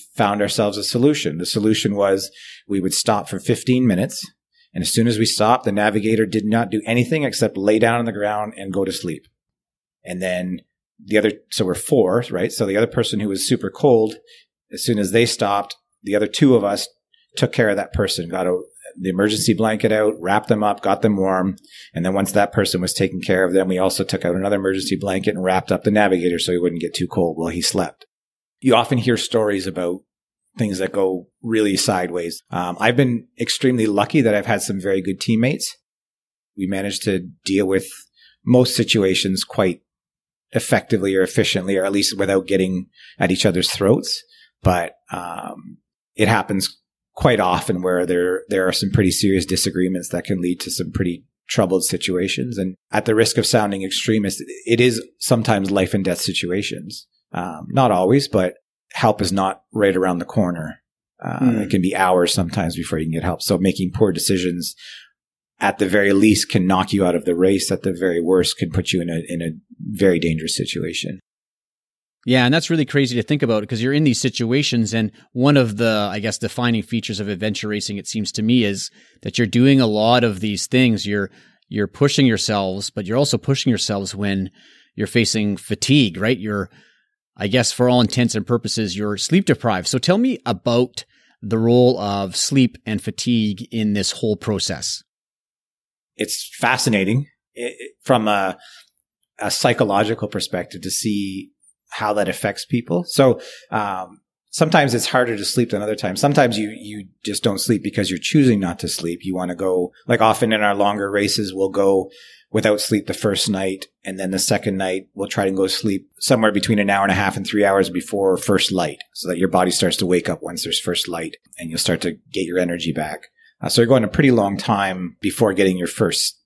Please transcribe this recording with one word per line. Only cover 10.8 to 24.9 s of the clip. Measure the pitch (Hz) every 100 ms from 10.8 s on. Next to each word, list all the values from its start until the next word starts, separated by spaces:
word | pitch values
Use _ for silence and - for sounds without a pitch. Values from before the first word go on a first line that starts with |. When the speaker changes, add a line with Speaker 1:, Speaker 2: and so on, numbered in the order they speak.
| _ _
Speaker 1:
the | 98 107
other, | 104 - _
so | - 92
we're |
four, | 87 - 139 92 113 123
right? | 87 107
So | -
the | 98 101
other | 113
person | 127 117 107
who | 104
was | 95 -
super | 123 -
cold, | - 147 113 110 - _ - _ _ _
as | -
soon | - 107
as | 95
they | 113 117
stopped, | - 104 101 101 - _ _
the | 98 104
other | 104
two | - 143 120
of |
us | 101 101 - _ _ _ _ -
took | 120
care | - 110
of | 98
that | 95
person, | - 98 - 85
got | 92 90
a, | 90 - _ - -
the | 92
emergency | 90 104 107 -
blanket | 101 110 107 110
out, | 107 107 113
wrapped | 87 104 -
them | 107
up, | 104 101
got | 98 101
them | 110 101
warm. | 95 92 92 - _ - -
And | 82
then | 90
once | 98 98
that | 104 101
person | - 98 92
was | 90
taken | - 95 92
care | - 92
of, | 92
then | 92 92
we | 90
also | 92 -
took | 92 95
out | 90 90
another | 98 101
emergency | 95 95 -